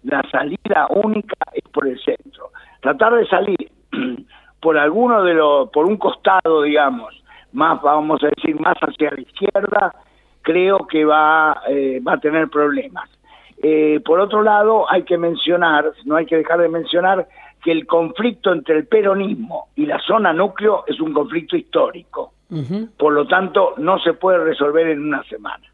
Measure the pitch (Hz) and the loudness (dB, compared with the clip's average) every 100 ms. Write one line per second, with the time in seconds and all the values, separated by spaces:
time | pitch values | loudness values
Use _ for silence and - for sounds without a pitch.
0 | 123 143 131 131 147 180 - 160 143 190 | -4 -4 -2 -4 -4 -8 -2 -2 0 0
1 | 214 214 208 - - - _ - 139 123 | 0 -2 -6 -10 -8 -8 _ -4 -4 -4
2 | - 98 - _ - - - _ 131 143 | -6 -6 -10 _ -20 -20 -20 _ -4 2
3 | 220 233 190 180 202 185 - _ _ - | 2 2 2 0 0 -4 -6 _ _ -6
4 | 127 120 - - _ _ 160 156 151 185 | -6 -8 -14 -20 _ _ 0 2 2 2
5 | 240 226 185 165 151 143 127 147 170 208 | 2 4 4 4 4 4 2 0 2 2
6 | 196 - - 190 165 160 147 147 139 123 | -2 0 2 2 4 2 2 2 2 -2
7 | 110 - _ - _ 127 156 156 143 151 | -12 -20 _ -20 _ 0 0 2 2 2
8 | 151 156 147 147 - 151 165 175 147 - | 0 0 0 0 -4 -2 -2 -2 -4 -2
9 | 151 143 - - 196 202 202 202 190 - | -4 -4 -14 -2 0 0 0 0 -2 -6
10 | _ _ _ _ - 170 185 196 - 160 | _ _ _ _ -2 0 2 0 0 0
11 | 151 151 156 160 156 - 117 143 135 127 | 2 4 4 4 2 -2 -4 -2 -2 -4
12 | 123 135 151 160 156 151 147 139 135 - | -4 -2 0 -2 -2 0 -2 -2 -6 -14
13 | - _ _ - _ - 151 156 151 151 | -18 _ _ -20 _ -4 0 2 2 0
14 | 147 170 202 214 214 208 214 220 160 180 | 0 0 2 0 2 2 4 2 2 -2
15 | 175 175 170 165 - 175 170 151 151 - | 0 -2 -2 -4 -2 0 2 2 0 -6
16 | 123 156 160 160 151 170 170 165 160 175 | -2 -2 0 -2 0 0 0 -2 -2 0
17 | 185 190 - - - _ 165 165 156 170 | 2 0 -4 -12 -20 _ -2 -2 0 0
18 | 165 165 233 214 202 170 139 156 151 220 | 0 -2 -4 -2 -2 -2 0 -2 2 0
19 | 196 196 196 - 220 - - - - - | 2 0 -2 -6 -8 -12 -10 -6 -4 -4
20 | - 220 196 160 196 190 208 196 - 143 | 0 2 2 2 -2 0 0 0 -4 -6
21 | 156 147 135 160 156 170 - 165 131 175 | -2 -2 -2 -6 -4 -6 -2 0 0 -2
22 | _ - - _ _ 160 131 196 226 _ | _ -12 -12 _ _ -10 -6 -6 -8 _
23 | 226 247 143 185 190 196 185 - 160 190 | 2 2 2 0 0 2 0 0 -2 0
24 | 170 160 185 180 160 151 143 156 165 151 | 0 0 2 2 0 0 0 2 0 -2
25 | 151 139 - 110 104 - _ | -4 -6 -8 -14 -12 -14 _